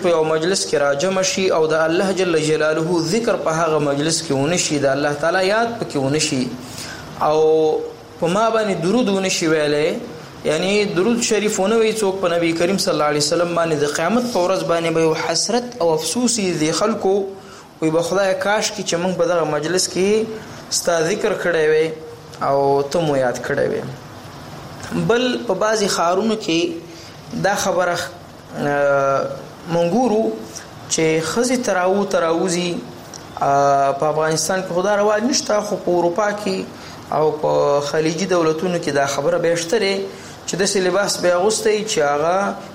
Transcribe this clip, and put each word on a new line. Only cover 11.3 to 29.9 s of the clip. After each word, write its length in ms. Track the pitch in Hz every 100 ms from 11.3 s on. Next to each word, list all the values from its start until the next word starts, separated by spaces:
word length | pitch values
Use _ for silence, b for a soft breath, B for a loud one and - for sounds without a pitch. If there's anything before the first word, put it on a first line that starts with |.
| 208 208 208
ونه 160 | 190 226
وي 180 | 220
څوک 280 | 214 196 190
په 60 | 180 170
نبی 160 | 170
کریم 260 | 165 175 196
صلی 160 | -
الله 160 | 151 147
علیه 120 | 147 147
وسلم 300 | 170 175 170
باندې، 200 | 165 151
د 100 | 147
قیامت 380 | - 170 233 240
په 60 | 185 180
ورځ 140 | 185
باندې 300 | - 170 165
به 80 | 165
یو 140 | 160 156
حسرت 400 | 160 165 - 240 240 -
او 120 | 170
افسوس 440 | 160 - 240 247 226
وي 120 | 185
د 200 | 156 156
خلکو، 440 | - 220 214 196 202 196 - B B B -
وي 80 | 160
به 120 | 160
خدای 340 | 165 185 196 185
کاش 280 | 196 214 220
کې 120 | - 180
چې 60 | 170
موږ 180 | 185 170
په 80 | 170
دغه 180 | 175
مجلس 460 | 156 151 156 180 -
کې 360 | 175 190 220 226 - B B B
ستا 300 | - - 170
ذکر 320 | 160 202 214 175
کړی 220 | 175 165 156
وی 160 | 156 160 156 - - - -
او 400 | 139 139 139 139
ته 180 | 139 175
مو 160 | 160 139
یاد 200 | 127 120 -
کړی 200 | 139 143
وی. 100 | - 131 135 - - - - - - - - - 165 165
بل 160 | 240 254 240 -
په 60 |
بعضې 340 | 180 214 220 190 -
ښارونو 400 | 170 185 226 214
کې 240 | - 165 175 - - B B B - -
دا 120 | 175 196
خبره، 400 | 196 175 175 170
آ، 20 | - - - - - 151 147 143 143 139 139 135 - - - - 170
موږ 140 | 170 170